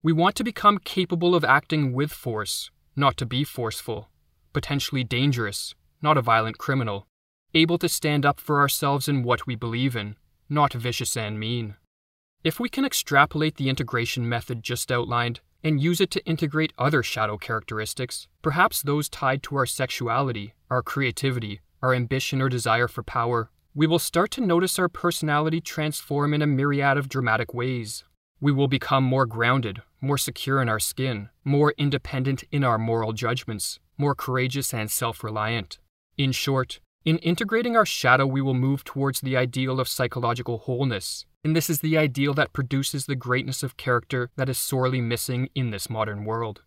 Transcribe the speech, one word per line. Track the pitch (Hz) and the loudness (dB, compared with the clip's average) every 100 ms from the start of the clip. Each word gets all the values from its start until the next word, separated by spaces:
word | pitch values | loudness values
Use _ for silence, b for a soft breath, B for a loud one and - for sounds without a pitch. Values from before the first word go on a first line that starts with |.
We | 156 | 2
want | 160 180 - | 4 2 2
to | |
become | 233 - 208 202 | -4 4 4 4
capable | - - 180 170 175 | -2 -2 0 2 4
of | 175 | 4
acting | 123 139 - 156 139 | 6 4 4 0 0
with | 127 151 | 0 -2
force, | - 127 107 101 - - _ _ | -4 -6 -4 -4 -8 -10 _ _
not | - 139 - | 2 2 2
to | 120 | -4
be | 123 | -2
forceful, | 147 - 117 - - 107 - _ _ _ _ | -4 -4 -6 -6 -8 -8 -10 _ _ _ _
potentially | 143 - 143 - 135 | -6 -2 -2 -2 -2
dangerous, | 120 123 139 120 104 - - - _ _ | 0 2 2 2 -2 -6 -10 -14 _ _
not | 151 143 | 2 2
a | |
violent | 113 113 110 104 | 4 2 2 -4
criminal, | - 135 113 98 - _ _ _ _ | -2 0 0 -6 -10 _ _ _ _
able | 160 160 170 | 4 4 4
to | 170 | 0
stand | - 156 147 | 0 0 2
up | 147 - | 2 0
for | - 143 | 0 2
ourselves | 139 - 143 139 139 | 2 2 0 0 0
and | 139 | 0
what | 120 117 - | 2 0 -2
we | 113 | -6
believe | 117 117 135 120 | -4 0 0 -2
in, | 104 107 _ _ _ | -8 -10 _ _ _
not | 147 143 | 0 2
vicious | 120 120 117 120 120 | 0 -4 -4 -4 -4
and | 107 107 | -6 -6
mean. | 110 120 110 101 _ _ _ _ _ _ | -4 -4 -6 -12 _ _ _ _ _ _
If | 160 - | -4 -2
we | 247 | -4
can | - | -2
extrapolate | 269 - - 139 - 151 156 - | -2 -2 2 6 6 4 -2 0
the | 135 | -2
integration | 131 120 123 117 - 117 | -2 -2 -2 -2 -2 -2
method | 120 - 117 | -4 -4 -8
just | - 120 - | -6 -6 -2
outlined | 123 120 120 120 117 _ _ | -2 0 -2 -2 -6 _ _
and | 156 147 | 0 2
use | 156 175 | 2 2
it | 190 | 2
to | 196 | 0
integrate | - 160 151 151 160 - | -2 -2 0 0 -2 0
other | 127 151 | 2 2
shadow | 117 - 107 104 | 0 -2 -2 -4
characteristics, | - 113 - 107 110 - 127 - - _ | -4 -6 -4 -6 -6 -6 -8 -8 -14 _
perhaps | 156 151 233 - | -2 2 2 2
those | 143 147 147 | 0 -2 -2
tied | - 135 135 | -2 -2 -2
to | - 139 | -2 -2
our | 123 | -2
sexuality, | - 131 - 117 120 139 110 101 _ _ | -2 -4 -4 -2 0 0 -4 -10 _ _
our | 127 | -2
creativity, | - 143 131 - 135 123 110 101 _ _ | 0 -2 -2 0 -2 -2 -6 -10 _ _
our | 131 | 0
ambition | 127 120 131 - 135 | 2 2 -2 0 0
or | 131 | 0
desire | 123 117 113 120 | 0 2 2 2
for | - | -2
power, | - 127 117 117 110 _ _ | -6 -2 0 0 -2 _ _
we | 143 156 | 0 4
will | 165 | 4
start | - 165 202 | 2 0 0
to | - | 0
notice | 214 170 185 - | 2 4 2 2
our | 180 | 0
personality | - 175 - 156 147 160 165 | 0 -2 0 0 2 2 -2
transform | - - 151 - - 143 143 | -4 -4 -4 -4 -4 0 2
in | 147 | 2
a | 151 | 2
myriad | 135 143 143 139 135 | 4 2 2 2 2
of | 135 | 0
dramatic | 135 120 113 117 | -2 0 0 0
ways. | 120 123 123 107 - _ _ _ _ | -4 -4 -4 -6 -12 _ _ _ _
We | 147 | 0
will | 135 139 | 2 2
become | 131 - 135 | 0 2 2
more | 131 131 127 | 4 2 2
grounded, | 113 117 131 117 95 - _ | 2 2 2 0 -8 -16 _
more | 135 143 | -2 -2
secure | - - - 135 | -2 -6 0 0
in | 117 | 2
our | 107 | 0
skin, | - - 131 110 104 _ | -2 -2 -4 -4 -8 _
more | 139 143 147 - | 0 4 4 4
independent | 143 135 - 135 131 131 - | 0 0 -4 -2 -2 -2 -2
in | 143 | 0
our | 135 113 | 2 2
moral | 113 113 110 | 2 0 0
judgments, | 110 117 123 - 104 - - _ - | -2 -2 -2 -6 -6 -8 -10 _ -2
more | 143 | 0
courageous | 135 - 127 127 135 135 | 0 -2 0 0 -2 -4
and | 120 107 | -4 -4
self-reliant. | - 120 113 110 107 107 117 92 - _ _ _ - | -2 -4 -4 -6 -4 -2 -2 -6 -16 _ _ _ -2
In | 135 | 0
short, | - - 135 127 - _ _ | 0 0 0 -2 -8 _ _
in | 160 165 | 0 2
integrating | 165 170 208 226 240 233 | 2 0 2 0 4 4
our | 208 | 2
shadow, | - 127 131 135 | 2 4 4 4
we | 135 | 2
will | 135 | 2
move | 131 131 139 | 2 2 0
towards | - 139 135 135 | -4 -2 0 0
the | 135 127 | -2 0
ideal | 127 131 131 131 | 0 -2 -2 -2
of | 127 | -2
psychological | - 123 127 117 120 123 117 | -2 -2 -2 -2 -2 -4 -6
wholeness, | - 123 135 107 - - - _ | -4 -2 -2 -2 -6 -10 -14 _
and | 151 | 0
this | 160 160 | 0 0
is | 151 | -2
the | 156 160 | 2 2
ideal | 151 127 143 | 2 2 0
that | 143 139 | 2 0
produces | - 127 135 135 143 - | -2 -2 0 -2 -6 -4
the | |
greatness | 135 120 127 135 131 | -6 0 -2 0 -6
of | 135 - | -6 -4
character | - 120 - 127 123 - | 0 0 0 -4 -4 -4
that | 135 | -4
is | 127 | -2
sorely | - 135 127 131 | -2 0 0 0
missing | 117 117 - 123 131 | 0 -2 -2 -2 -2
in | 139 123 | -2 -2
this | 107 - | -4 -6
modern | 113 107 104 | -4 -2 -2
world. | 104 113 113 104 | -4 -4 -4 -8